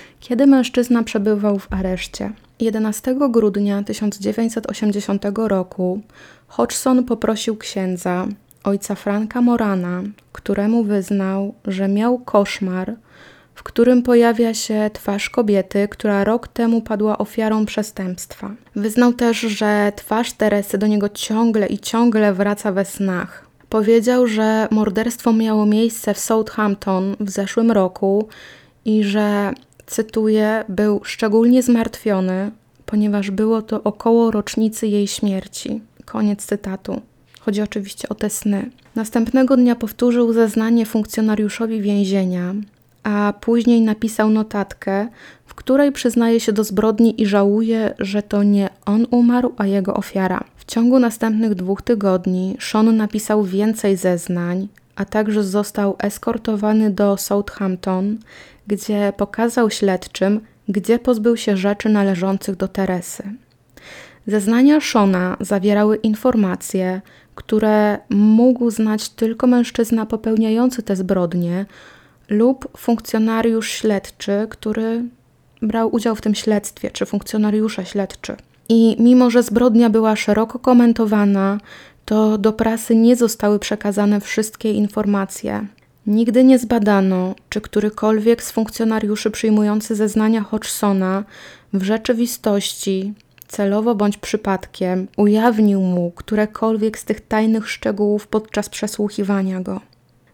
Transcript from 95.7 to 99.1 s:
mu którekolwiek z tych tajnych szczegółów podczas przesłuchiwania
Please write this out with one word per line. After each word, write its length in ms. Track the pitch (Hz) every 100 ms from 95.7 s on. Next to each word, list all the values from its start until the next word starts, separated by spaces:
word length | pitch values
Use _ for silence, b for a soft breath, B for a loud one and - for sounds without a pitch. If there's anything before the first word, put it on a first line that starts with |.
| 196
mu 300 | 185 180 175
którekolwiek 880 | - - 214 214 - 226 220 220 214
z 60 | -
tych 160 | 214
tajnych 480 | - 214 220 220 214
szczegółów 580 | - 220 202 208 208 -
podczas 420 | 220 214 208 208
przesłuchiwania 920 | - 208 - 208